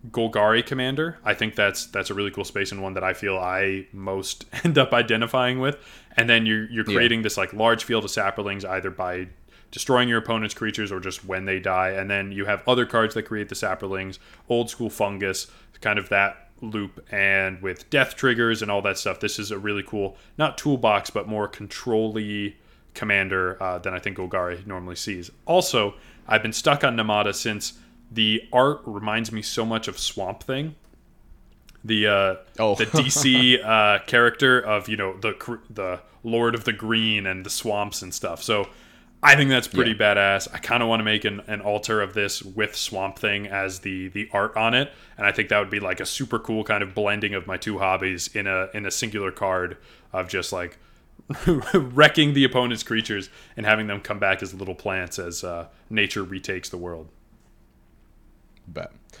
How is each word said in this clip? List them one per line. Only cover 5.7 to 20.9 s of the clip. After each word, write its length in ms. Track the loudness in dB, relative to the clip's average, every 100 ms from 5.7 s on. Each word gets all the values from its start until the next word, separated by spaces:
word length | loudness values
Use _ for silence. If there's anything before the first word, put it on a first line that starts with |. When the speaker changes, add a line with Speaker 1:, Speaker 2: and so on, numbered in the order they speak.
| -4 -10 -20 -4 0
Speaker 1:
And 120 | 4
then 180 | 4 4
you're, 220 | 0 -2
you're 140 | -4 0
Speaker 2:
Yeah. 60 | 2
Speaker 1:
creating 260 | 4 2
this, 140 | 0 -2
like, 160 | -4
large 320 | 2 2 2
field 200 | 0 -2
of 60 | -2
Saprolings 540 | -2 -2 -2 -6 -6
either 260 | -4 -4 -4
by 380 | -4 -6 -6 -8 -14 -20 -20 -18
destroying 380 | -8 2 4 4
your 100 | 0
opponent's 360 | 0 -2 -4
creatures 380 | -4 -4 -4 -4
or 80 | -4
just 240 | -6 -8
when 200 | -6 -6 -2
they 120 | -2
die. 300 | 0 0 0
And 200 | -2 -2
then 220 | -2 -2
you 120 | -4 -2
have 160 | 0 2
other 180 | 2
cards 300 | 4 2 2
that 80 | 0
create 260 | -6 -6 -6
the 60 |
Saprolings, 640 | -4 -4 -4 -4 -6 -6 -12 -18 -20 -2
Old 200 | 0 0
School 220 | -4 -6
Fungus, 560 | -2 -2 0 -2 -2 -6 -14 -20 -6
kind 180 | -2 -2
of 100 | 2
that 400 | 2 2 0 -14 _
loop, 440 | -8 -6 -6 -10 -8
and 500 | 0 2 4 0 -2
with 260 | -6 -8 -2
death 240 | 2 2
triggers 460 | 2 0 2 2 0
and 80 | 0
all 120 | -2
that 160 | 0 -2
stuff. 200 | -4 -4
This 180 | -4 -4
is 120 | -6
a 80 | -6
really 240 | -4 -4
cool, 340 | -4 -4 -4 -6 -14 -2
not 220 | -2 -2
toolbox, 520 | -2 2 4